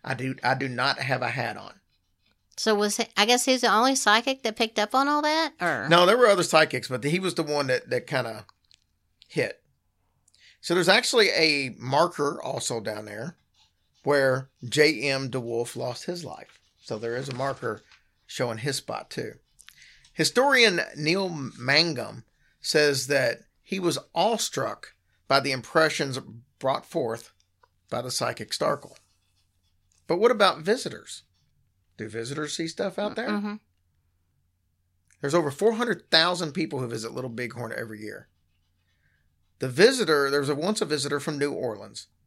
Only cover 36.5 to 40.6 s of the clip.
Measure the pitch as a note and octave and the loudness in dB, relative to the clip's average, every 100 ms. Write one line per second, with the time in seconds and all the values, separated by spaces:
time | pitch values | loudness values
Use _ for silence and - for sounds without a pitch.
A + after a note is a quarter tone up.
36.5 | D#3 - C#3 B2 A#2 A2+ A#2+ B2+ A#2 A#2+ | -4 -4 -4 -4 -6 -8 -8 -8 -8 -8
37.5 | A#2 A#2 A#2+ A#2 G#2+ G#2+ G2+ - _ _ | -8 -10 -8 -10 -10 -12 -14 -18 _ _
38.5 | _ _ _ _ _ _ _ _ _ _ | _ _ _ _ _ _ _ _ _ _
39.5 | - C3 B2+ A3 C4 E3 D3 C#3 C#3+ C#3 | -8 -4 4 4 4 0 2 2 0 0
40.5 | C#3+ | -2